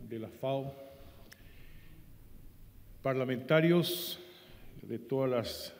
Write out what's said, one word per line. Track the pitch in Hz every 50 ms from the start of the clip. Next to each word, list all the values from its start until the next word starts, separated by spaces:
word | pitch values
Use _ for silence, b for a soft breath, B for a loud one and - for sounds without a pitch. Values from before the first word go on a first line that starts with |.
| 117
de | 110 113 113
la | 110 104
fao, | - - - 131 135 139 135 139 139 - - - B B B B B B B B B B B B B B B B B B B B B B B B - - - - - - - - - - - - - - - - - -
parlamentarios | - 135 135 131 131 123 131 120 127 - 156 160 165 170 170 175 165 175 - - - - - B B B B B B B B B B B B B -
de | 101 117 113
todas | - - 135 135 135 131
las | 127 120 110 95 - - - - - -